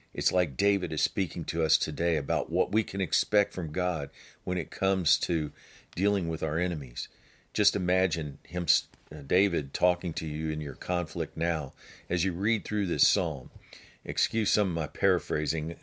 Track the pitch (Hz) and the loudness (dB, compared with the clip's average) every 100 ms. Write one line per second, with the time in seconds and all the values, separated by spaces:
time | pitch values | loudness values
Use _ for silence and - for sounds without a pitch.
0 | _ - - 90 85 65 101 98 85 76 | _ -4 0 2 0 2 2 2 0 -2
1 | - - 92 90 78 82 80 - - 78 | -2 0 -2 -2 -4 -2 0 0 -2 -2
2 | 85 80 71 80 - 87 - 107 - 98 | 0 0 0 -2 0 0 2 0 0 -4
3 | 90 - - 104 101 - 80 85 90 80 | -2 -2 2 2 2 -2 -4 -2 -2 -2
4 | 69 - - - - 92 - - 95 95 | -6 -10 -20 -10 -4 -2 -4 -2 0 2
5 | 82 - - 82 76 - - - _ - | 0 -2 0 0 0 -6 -20 -20 _ 0
6 | 101 101 82 80 80 80 90 80 64 60 | 2 2 0 -2 -2 0 0 -2 -6 -10
7 | - _ - _ _ - 104 101 90 92 | -14 _ -20 _ _ 0 2 2 2 4
8 | 92 82 76 69 - 87 85 - - - | 4 2 -4 -8 -6 -2 0 0 -2 -16
9 | _ 76 69 90 101 82 69 - 90 87 | _ -12 2 4 4 2 -2 2 2 2
10 | 87 - 80 76 78 78 73 - - 90 | -2 -4 -4 -2 -2 -2 -4 -8 -2 -2
11 | 85 85 78 80 85 80 69 - - - | 0 -2 -4 -2 0 0 -4 -10 -20 -20
12 | - 90 92 85 107 110 - 107 95 78 | -4 -2 0 0 0 -2 -2 -2 0 2
13 | - 104 85 69 62 - - - - - | 2 2 0 -4 -10 -18 -20 -20 -20 -14
14 | - - - 110 104 104 95 82 76 - | -8 -4 -2 0 2 2 2 0 -4 2
15 | 98 90 - 78 76 80 78 85 | 2 4 2 -2 0 -2 -4 -6